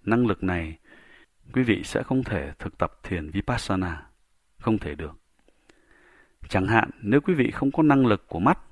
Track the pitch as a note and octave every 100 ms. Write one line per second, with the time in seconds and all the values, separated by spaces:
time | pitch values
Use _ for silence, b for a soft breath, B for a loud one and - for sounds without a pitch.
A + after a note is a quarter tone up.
0 | - A#2 A#2+ G2 F#2+ F2 D#2+ D#2+ b b
1 | b b b _ - B2+ A#2+ F#2+ - -
2 | - C3 - G2+ C#2 - - - E2+ -
3 | - F2+ D#2 F#2 - A#2+ - F#2+ F#2 D#2+
4 | - _ _ _ _ _ - G#2+ D2+ D2
5 | D#2 D#2 _ _ _ b b b b b
6 | b b b b - G2 F#2+ A2+ - -
7 | G2+ C3+ E3 E3 A#2 - C3+ D3 D#3 C#3
8 | B2 G2+ _ E2 A2+ F3+ -